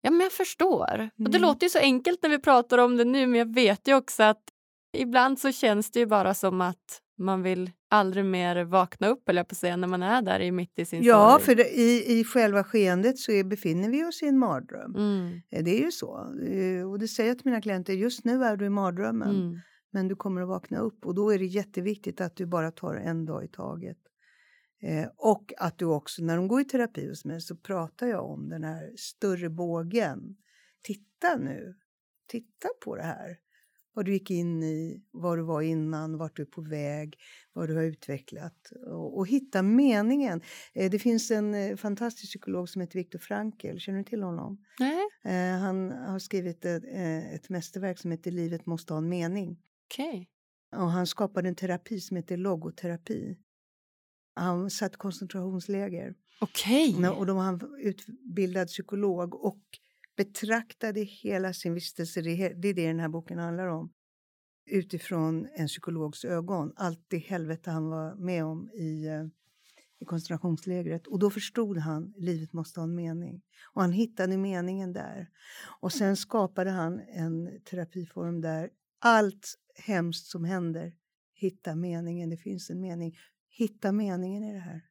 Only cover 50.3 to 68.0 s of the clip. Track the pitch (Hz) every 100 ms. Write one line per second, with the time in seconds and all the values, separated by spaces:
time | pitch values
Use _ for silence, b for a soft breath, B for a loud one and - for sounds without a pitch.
50.3 | _ _ _ _ - 180 175 180 - 202
51.3 | 196 180 180 190 175 - 214 - 180 170
52.3 | 180 190 170 165 - 175 170 - 220 -
53.3 | 185 _ _ _ _ _ _ _ _ _
54.3 | - 175 175 190 - 196 - 202 175 185
55.3 | 196 185 185 175 196 202 175 - - _
56.3 | _ 220 - 202 262 311 180 175 - 190
57.3 | 190 190 175 - 285 220 185 - 254 262
58.3 | 175 185 185 175 - 180 202 202 180 175
59.3 | - - 196 _ - b b b - 202
60.3 | - 214 226 226 - 220 208 208 - 214
61.3 | 196 190 180 175 170 170 - 165 - 165
62.3 | 170 185 175 196 180 165 165 165 165 165
63.3 | 170 170 170 185 165 165 _ _ _ _
64.3 | _ _ _ _ 196 185 175 - 175 160
65.3 | 160 254 226 151 - - 165 156 147 240
66.3 | 170 175 190 147 - 185 165 _ 180 151
67.3 | 185 156 165 - 160 160 160